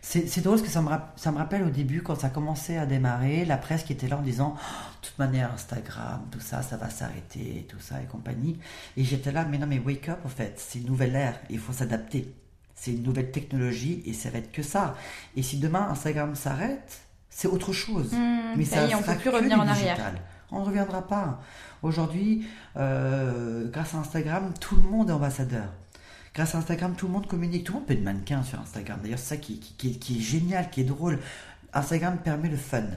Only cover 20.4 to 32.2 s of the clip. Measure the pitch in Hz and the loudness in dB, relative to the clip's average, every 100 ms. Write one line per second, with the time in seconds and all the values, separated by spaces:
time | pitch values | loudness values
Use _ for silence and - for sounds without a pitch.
20.4 | - 196 196 196 196 185 185 202 180 127 | -8 -2 0 2 2 -2 -2 0 0 -4
21.4 | - - - - 156 160 160 170 208 220 | -8 -18 -18 -4 0 2 0 2 2 2
22.4 | - - - - 135 135 131 135 131 120 | 0 -12 -12 -2 0 2 2 2 2 0
23.4 | 117 113 117 139 160 165 147 160 151 175 | -2 -2 -4 -4 -4 -4 -2 -2 0 0
24.4 | 196 - - 190 190 220 196 156 139 131 | -2 -4 8 12 12 10 4 4 2 0
25.4 | 127 117 98 90 - - - - - - | -2 -2 -4 -10 -18 -20 -20 -20 -12 -2
26.4 | 160 165 160 170 180 175 190 190 196 180 | 0 0 -2 -2 -2 -2 -2 -2 -2 0
27.4 | 170 175 175 226 - 127 98 98 95 139 | 0 -2 -2 -6 2 2 2 -2 0 0
28.4 | 127 92 - 110 101 101 104 123 - 147 | 0 -4 -8 -10 -8 -6 -4 -6 -4 -8
29.4 | - 107 - - 127 120 - 120 110 156 | -6 -10 -12 -6 -4 -4 -4 -2 0 2
30.4 | 175 190 175 - 131 139 170 143 - - | 2 0 0 0 0 2 0 0 -4 -14
31.4 | - - - - 139 165 175 175 | -16 -20 -6 -4 0 0 2 0